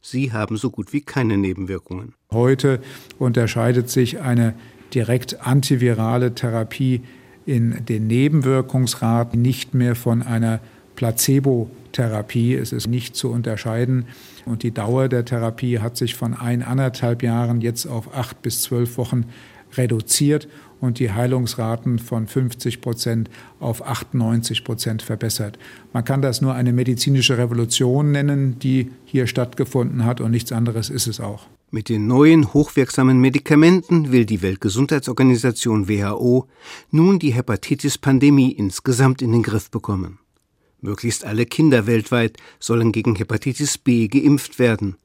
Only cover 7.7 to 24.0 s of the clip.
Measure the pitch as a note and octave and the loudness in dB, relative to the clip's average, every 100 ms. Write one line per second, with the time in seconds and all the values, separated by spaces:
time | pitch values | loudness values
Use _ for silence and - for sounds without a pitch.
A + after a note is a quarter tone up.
7.7 | - A2+ A2 A2 A#2 C#3+ D3+ B2+ C3 C3 | -2 -4 -4 0 2 2 2 2 0 0
8.7 | C3+ B2+ - A#2 A#2 A#2 A#2 A#2+ B2+ - | 0 -2 0 0 0 0 0 0 -2 -2
9.7 | B2+ B2 A#2+ A#2+ A#2 A#2+ A2+ A2+ A2+ - | 0 0 0 0 -2 -2 -2 0 -2 -8
10.7 | - _ - A#2 A2+ - C#3 C#3 B2 A2 | -20 _ -6 -4 -2 0 2 2 0 -2
11.7 | - - - A#2+ A2 G#2+ A#2+ A#2 C3 B2 | -10 -12 -4 -2 -2 -4 -2 0 0 -4
12.7 | B2 A2+ B2 A#2+ - B2+ A#2 A#2 A2 - | -6 -4 -4 -6 -6 -4 -4 -4 -6 -6
13.7 | A2+ B2+ B2+ B2 - - - - A#2 A#2+ | -2 0 0 -4 -12 -20 -18 -8 -6 -4
14.7 | A#2 G#2 B2 C3 B2 A#2+ A#2+ A2+ A2+ B2+ | -4 -2 0 2 0 -2 -2 -4 -4 -4
15.7 | A#2 A2+ A#2+ A#2+ - A#2 G#2 A#2+ A#2+ B2 | -2 -4 -4 -6 -4 -6 -6 -4 -4 -2
16.7 | B2+ C3 B2 A#2+ A#2 A#2+ A#2 A#2+ A#2+ A2+ | -2 -2 -2 -2 -2 -2 0 0 0 -2
17.7 | A#2 - A#2+ A2 C3+ A#2+ - B2 - - | -4 -8 -8 -8 -8 -8 -6 -8 -6 -4
18.7 | B2 A#2+ A#2+ A#2+ B2+ A#2 - - - - | -2 -2 -4 -4 -2 -4 -10 -20 -20 -12
19.7 | - B2 A2+ G#2+ - C#3+ D3 - - - | -4 -2 -2 -2 0 2 0 -4 -20 -20
20.7 | _ B2+ A#2 B2 G2 B2 B2+ A#2+ - A2+ | _ -4 -2 -2 0 0 0 -2 -4 -4
21.7 | A#2 B2+ A#2+ A#2+ A#2 G#2+ - C3 - A#2 | -4 -2 -4 -4 -6 -4 -2 -4 -4 -8
22.7 | A2 - A#2 - A#2 A2+ - - _ B2+ | -6 -8 -6 -2 -2 -4 -10 -20 _ -6
23.7 | A2+ - B2 | -6 -6 -8